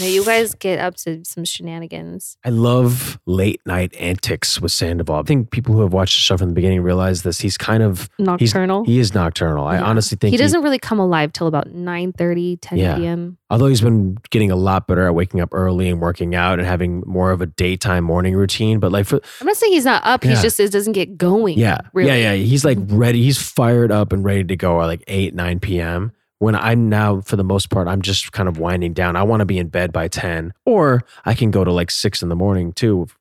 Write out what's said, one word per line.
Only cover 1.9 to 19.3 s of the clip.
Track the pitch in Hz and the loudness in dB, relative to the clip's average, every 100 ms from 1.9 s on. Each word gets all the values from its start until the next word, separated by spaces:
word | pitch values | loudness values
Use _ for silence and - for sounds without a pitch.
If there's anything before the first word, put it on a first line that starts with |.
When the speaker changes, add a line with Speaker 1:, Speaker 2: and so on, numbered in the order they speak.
| 160 165 180 - - | -12 -12 -14 -14 -10
Speaker 2:
I | 127 | -4
love | 113 120 123 123 123 - - | 2 4 4 2 0 -6 -12
late | - 92 98 - - | -4 0 0 -2 -4
night | 90 90 - | -4 -4 -4
antics | 87 95 - - - - | -6 -4 -4 -4 -4 -4
with | 82 | -2
Sandoval. | - 85 85 80 | -2 -2 -2 -2
I | 76 | -2
think | 76 143 113 | 0 0 0
people | 127 123 110 | -4 0 2
who | |
have | 98 | 4
watched | 92 92 - | 2 2 2
the | |
show | - 90 | 2 0
from | 92 | 0
the | 85 | 2
beginning | 92 92 | 2 2
realize | 90 90 92 90 | 2 0 0 0
this. | 90 82 | -2 -4
He's | 104 - | -4 -4
kind | - 110 | 0 2
of, | 107 92 - - | 2 0 -8 -2
he's, | 190 | 0
Speaker 1:
Nocturnal? | 175 117 185 185 196 | 2 2 2 0 0
Speaker 2:
he | 226 123 | 2 2
is | 113 | 2
nocturnal. | 101 82 - 85 73 | 2 0 0 -2 -2
I | 71 87 | 0 0
Speaker 1:
Yeah. | |
Speaker 2:
honestly | 98 113 104 107 | 0 0 0 0
think | 107 | 0
Speaker 1:
He | 233 | 2
Speaker 2:
he | |
Speaker 1:
doesn't | 285 339 | 2 2
really | 294 269 | 0 -2
come | - 214 | -2 0
alive | 185 165 151 | 2 2 0
till | - 165 | -2 -2
about | 151 - | -2 -4
nine | 175 175 175 180 | -8 -8 -6 -6
thirty, | 180 175 175 175 175 - | -4 -2 -2 -4 -6 -6
Speaker 2:
Yeah. | 175 180 | -2 0
Speaker 1:
ten | 170 | 0
P | 170 | -2
M. | 170 175 180 - | -4 -6 -12 -4
Speaker 2:
Although | 113 139 | 2 4
he's | 123 | 4
been | 117 113 95 95 - | 4 2 2 -4 -4
getting | 113 104 | 0 2
a | 92 | 2
lot | 95 95 - | 2 0 2
better | 90 92 | 2 2
at | |
waking | 85 90 90 | 2 0 -2
up | 87 | -4
early | - 92 90 92 | -2 0 0 0
and | 85 | 0
working | 85 87 87 | -2 -2 -2
out | 87 90 90 | 0 0 0
and | 90 | 0
having | 90 90 87 90 | -2 -2 -4 -4
more | 92 92 | -2 0
of | 90 | 0
a | 87 | -2
daytime | - 90 92 - 90 | -2 -2 -2 0 0
morning | 85 87 92 | 0 0 2
routine. | 95 98 - 110 110 | 2 0 0 0 2
But, | 98 | 2
like, | 98 104 | 0 2
for | 143 - | 0 -2